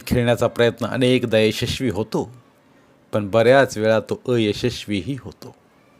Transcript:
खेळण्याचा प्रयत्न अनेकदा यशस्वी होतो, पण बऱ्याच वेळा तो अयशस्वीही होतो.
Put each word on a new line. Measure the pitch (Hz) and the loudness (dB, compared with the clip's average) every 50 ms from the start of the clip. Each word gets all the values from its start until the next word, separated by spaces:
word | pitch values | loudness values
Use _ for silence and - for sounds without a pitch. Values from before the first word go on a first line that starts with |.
| - - | 0 -2
खेळण्याचा | - 127 120 120 120 117 120 113 | 0 0 2 2 2 2 0 -2
प्रयत्न | - - 117 117 - - 117 | 2 2 2 2 2 -2 -6
अनेकदा | 104 107 117 131 123 127 127 120 117 110 110 | -6 -2 0 2 2 2 2 0 2 2 2
यशस्वी | 110 110 107 - 123 - - - 135 120 | 2 2 0 -2 -4 -6 -6 -4 -4 -4
होतो, | 90 101 110 - - 165 110 110 120 - _ _ _ _ _ _ _ _ _ _ _ _ _ _ - | -2 -4 -6 -4 -4 -6 -6 -6 -10 -20 _ _ _ _ _ _ _ _ _ _ _ _ _ _ -4
पण | 110 101 98 | -4 -4 0
बऱ्याच | 90 113 110 117 131 139 131 113 - 107 | 0 4 4 6 6 6 4 2 0 -2
वेळा | 107 110 110 110 | 0 2 2 2
तो | - - 107 - - - | 0 -2 -8 -8 -4 -2
अयशस्वीही | 123 120 110 104 101 - - 123 - - - - 104 98 85 117 139 123 | 0 0 0 0 -2 -2 -4 -4 -6 -6 -8 -6 -6 -6 -4 -6 -10 -10
होतो. | - 92 - - - - - _ _ _ _ _ _ _ _ | -12 -16 -18 -18 -20 -20 -20 _ _ _ _ _ _ _ _